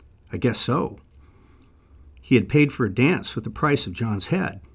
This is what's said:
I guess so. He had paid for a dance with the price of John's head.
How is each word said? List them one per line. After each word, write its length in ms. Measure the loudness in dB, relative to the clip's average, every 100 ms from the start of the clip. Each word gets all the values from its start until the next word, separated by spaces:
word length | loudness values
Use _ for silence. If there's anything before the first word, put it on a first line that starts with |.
| -20 _ -12
I 60 | -2
guess 220 | 0 0
so. 400 | -2 -2 -2 -8 _ -20 -20 _ _ -20 -20 _ _ -20 -20 -14
He 140 | 2 2
had 140 | 4
paid 220 | 4 4
for 140 | 2 -2
a 80 |
dance 400 | 2 2 2 -4
with 100 | -8
the 60 | -8
price 380 | -4 0 0 -2
of 60 |
John's 340 | -6 -4 -4 -2
head. 340 | -2 -2 -8 -20